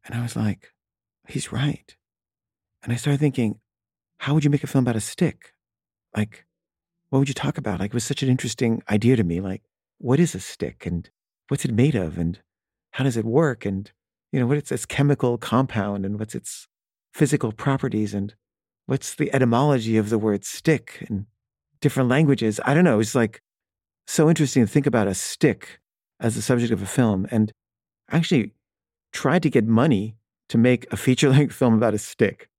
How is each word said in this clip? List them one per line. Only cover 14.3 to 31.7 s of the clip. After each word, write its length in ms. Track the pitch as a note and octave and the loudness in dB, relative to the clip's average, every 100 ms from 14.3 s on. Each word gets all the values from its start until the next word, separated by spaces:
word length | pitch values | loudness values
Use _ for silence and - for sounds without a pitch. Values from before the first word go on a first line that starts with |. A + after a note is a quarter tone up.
you 80 | C3+ | -2
know, 80 | A#2+ | 0
what 100 | D3 | -2
is 140 | - | -2
its 140 | B2+ - | -8 -4
chemical 520 | - C#3+ C#3+ B2 A#2 | 0 2 2 0 -2
compound 680 | - A#2+ C3+ A2+ G2+ G2+ G2 | -2 0 0 -2 -4 -4 -6
and 140 | G#2 | -6
what's 160 | A2 - | -8 -10
its 320 | - - - _ _ _ _ | -12 -18 -20 _ _ _ _
physical 380 | - C#3+ D3 A2+ | -2 0 2 -2
properties 640 | G#2+ C#3+ C3+ C3 A2 G#2+ | -4 -2 -2 -2 -2 -4
and 220 | G2+ G2+ _ _ _ _ _ - | -4 -8 _ _ _ _ _ -6
what's 300 | - - - | -6 -6 -6
the 180 | D3 | -2
etymology 640 | C3+ B2 A#2 D3 C3+ A2+ A2 | 2 2 4 2 0 2 0
of 120 | G#2 | 2
the 100 | A2 | 0
word 240 | A2 G2+ | 0 -2
stick 640 | - - - C#3 - - - | -4 -4 0 0 -2 -18 -8
in 180 | G2+ - _ _ _ _ _ | -8 -8 _ _ _ _ _
different 280 | C#3+ C3 B2 | -2 0 2
languages? 500 | B2+ D#3 C3 A2+ G#2+ - | 4 4 2 0 -2 0
I 80 | |
don't 100 | C#3+ | 4
know. 160 | F3+ G#2+ | 4 4
It's, 160 | A2 C3+ | 2 0
like, 260 | A2 - _ _ _ _ _ _ - | 0 -4 _ _ _ _ _ _ -4
so 220 | - D#3 | 2 4
interesting 340 | E3 C#3+ C3+ | 4 2 2
to 80 | A2 | 2
think 140 | - C#3 | 2 2
about 220 | A#2 G2 | 0 0
a 60 | |
stick 680 | F#2 - - D3+ - - - _ _ _ _ | -2 -8 0 0 0 -10 -20 _ _ _ _
as 160 | A2+ A2+ | -4 -2
the 60 | |
subject 300 | - B2 A#2 | 0 0 0
of 100 | G#2 | -2
a 40 | G2 | -2
film. 420 | - A#2+ G2 G2+ | 0 2 0 0
And 200 | A#2 G#2+ _ _ _ _ _ _ | 0 0 _ _ _ _ _ _
I 80 | E3 | -2
actually 360 | D#3+ D#3 G#2 _ _ _ _ _ _ | 0 0 0 _ _ _ _ _ _
tried 320 | - - E3+ | -4 0 2
to 60 | D#3 | 2
get 160 | B2+ A2 | 2 4
money 520 | A2 D#3 G#2 A2 - _ _ _ | 4 4 2 -2 -12 _ _ _
to 80 | A#2 | 2
make 340 | B2 B2 - | 4 2 -2
a 60 | G#2 | -2
feature-length 560 | - B2+ C#3 C3+ C#3+ | 0 2 4 4 4
<laughs> 20 | - | 2
film 180 | B2+ | 2